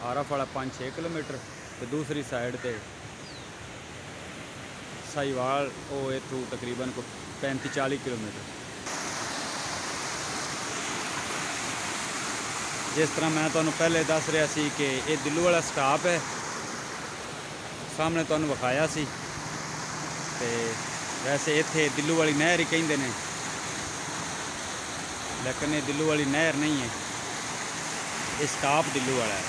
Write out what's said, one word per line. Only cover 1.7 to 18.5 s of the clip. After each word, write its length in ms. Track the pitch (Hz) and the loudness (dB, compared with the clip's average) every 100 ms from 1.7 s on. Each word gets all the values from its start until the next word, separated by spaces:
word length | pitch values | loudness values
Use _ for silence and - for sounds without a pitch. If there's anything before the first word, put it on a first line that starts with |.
| - | -10
ਤੇ 60 | 120 | -4
ਦੂਸਰੀ 360 | 143 143 147 135 | -2 0 -2 -2
ਸਾਈਡ 260 | 127 120 123 | -2 -2 -2
ਤੇ 180 | 123 110 95 - - - - - - - - - - - - - - - - - - - - - - | -4 -4 -8 -12 -12 -12 -12 -12 -12 -12 -12 -12 -12 -12 -12 -12 -12 -12 -12 -12 -12 -12 -12 -10 -6
ਸਾਹੀਵਾਲ, 560 | 147 139 131 127 139 139 - - | -2 0 2 2 2 2 -4 -6
ਉਹ 220 | 139 135 | -4 0
ਇੱਥੋਂ 300 | 131 131 131 123 | -2 -2 -4 -4
ਤਕਰੀਬਨ 400 | 123 120 123 127 | -4 -4 -2 -4
ਕੋਈ 140 | 123 120 - - - | -4 -8 -10 -10 -4
ਪੈਂਤੀ 260 | 139 135 135 | -2 -2 -2
ਚਾਲੀ 220 | 143 135 139 | 0 0 0
ਕਿਲੋਮੀਟਰ। 460 | 131 120 107 98 - - - - - - - - - - - - - - - - - - - - - - - - - - - - - - - - - - - - - - - - - - - - - 139 | -2 -4 -4 -6 -10 -10 -10 -8 -6 -6 -4 -4 -4 -4 -4 -4 -4 -4 -4 -4 -4 -4 -4 -4 -4 -4 -4 -4 -4 -4 -2 -4 -4 -2 -2 -2 -2 -2 -4 -4 -4 -2 -2 -2 -2 -4 -4 -4 -2 2
ਜਿਸ 120 | 156 147 | 2 4
ਤਰ੍ਹਾਂ 140 | 156 | 2
ਮੈਂ 180 | 156 156 | 4 4
ਤੁਹਾਨੂੰ 220 | 165 160 147 | 4 2 4
ਪਹਿਲੇ 260 | 165 165 | 4 6
ਦੱਸ 240 | 151 160 156 | 4 4 4
ਰਿਹਾ 180 | 156 147 | 4 4
ਸੀ 240 | 151 147 143 | 4 0 2
ਕਿ 120 | 143 131 131 | 2 2 2
ਇਹ 80 | 156 | 2
ਦਿੱਲੂ 200 | 139 156 | 2 4
ਵਾਲਾ 160 | 175 175 | 6 6
ਸਟਾਪ 460 | 156 - 135 147 175 | 4 4 4 6 4
ਹੈ, 140 | 170 - - - - - - - - - - - - - - - - - - | 2 0 -4 -6 -6 -6 -6 -6 -8 -8 -8 -8 -8 -8 -8 -8 -8 -8 0
ਸਾਹਮਣੇ 280 | 160 165 | 2 2
ਤੁਹਾਨੂੰ 240 | 156 156 | 4 4
ਵਿਖਾਇਆ 380 | 156 | 4